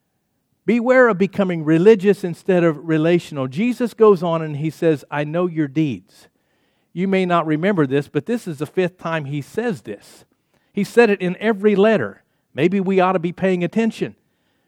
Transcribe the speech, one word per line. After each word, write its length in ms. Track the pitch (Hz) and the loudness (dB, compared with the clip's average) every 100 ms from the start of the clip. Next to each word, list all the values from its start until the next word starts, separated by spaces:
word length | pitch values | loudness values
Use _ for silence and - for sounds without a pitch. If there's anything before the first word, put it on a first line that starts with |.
| _ _ _ _ _ _ 175 | _ _ _ _ _ _ -2
Beware 400 | 233 233 254 247 | 0 4 4 4
of 100 | 180 | 4
becoming 480 | 196 - 185 170 151 | -2 0 -2 -2 0
religious 580 | 165 202 220 202 190 | 4 6 4 2 0
instead 400 | 180 170 - 180 | -4 -10 -2 2
of 240 | 170 147 165 | 2 -2 -2
relational. 600 | 160 165 175 - 147 131 | 0 2 0 -2 -8 -8
Jesus 480 | 131 240 240 240 - | -4 -4 -2 -6 2
goes 260 | 220 185 | 4 4
on 220 | 175 165 | 2 -4
and 140 | 156 143 | -4 -6
he 120 | 160 | -6
says, 340 | - 165 147 - | -2 0 0 -2
"I 140 | 143 | -8
know 240 | 147 165 180 | -4 -4 -4
your 200 | 160 147 | -2 -4
deeds." 600 | 139 151 98 _ _ _ _ _ _ _ _ _ 165 | -2 -2 -4 _ _ _ _ _ _ _ _ _ -6
You 120 | 190 | -2
may 180 | 190 180 | 0 0
not 220 | 170 156 | 0 0
remember 400 | 151 190 190 139 | 0 0 0 0
this, 200 | 139 - | 0 -2
but 200 | 147 180 | -6 -4
this 200 | 233 - | -6 -6
is 120 | 143 | -10
the 80 | 147 | -6
fifth 320 | - 180 _ | -2 -4 _
time 260 | 170 165 139 | -8 -6 -6
he 160 | 147 | -8
says 400 | 131 - 240 139 | -8 -6 -4 -6
this. 440 | - 101 - - _ _ _ _ _ | -10 -16 -16 -20 _ _ _ _ _
He 120 | - | -6
said 260 | 196 233 233 | 0 4 4
it 120 | 202 | 2
in 140 | 180 185 | -4 -4
every 360 | 214 196 208 196 | -4 0 0 2
letter. 460 | 214 202 104 - _ _ _ | 2 2 -2 -8 _ _ _
Maybe 260 | 120 170 196 | -2 0 0
we 200 | 190 190 | 0 2
ought 140 | 180 | 2
to 60 | 185 | 0
be 120 | 175 | -4
paying 320 | - 190 185 | -2 -2 0
attention 520 | 170 214 226 - 139 - _ _ _ _ | -2 -2 -2 -2 -10 -10 _ _ _ _